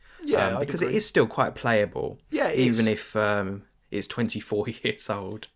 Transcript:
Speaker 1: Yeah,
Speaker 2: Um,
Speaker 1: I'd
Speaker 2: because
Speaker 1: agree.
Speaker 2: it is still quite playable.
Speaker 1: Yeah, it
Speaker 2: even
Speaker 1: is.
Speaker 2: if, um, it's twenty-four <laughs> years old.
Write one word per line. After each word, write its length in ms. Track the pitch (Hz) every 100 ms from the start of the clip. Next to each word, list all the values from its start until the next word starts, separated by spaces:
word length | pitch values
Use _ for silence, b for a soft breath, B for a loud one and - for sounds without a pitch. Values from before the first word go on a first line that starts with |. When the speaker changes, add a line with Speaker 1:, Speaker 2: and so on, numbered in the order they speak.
| B B
Speaker 1:
Yeah, 260 | 302 220 190
Speaker 2:
Um, 80 | 131
Speaker 1:
I'd 80 | 143
Speaker 2:
because 160 | 165
Speaker 1:
agree. 100 | 175
Speaker 2:
it 40 | 214
is 80 | -
still 200 | - 117
quite 280 | - 120
playable. 640 | - 120 110 101 - - - -
Speaker 1:
Yeah, 200 | 311 190
it 100 | 151
Speaker 2:
even 280 | 127 113 110
Speaker 1:
is. 60 | 107
Speaker 2:
if, 160 | - 107
um, 460 | 104 104 95 98 - _ _
it's 160 | 101 -
twenty-four 640 | - 113 107 - 104 104
<laughs> 140 | 110
years 240 | 107 - -
old. 400 | 101 98 107 -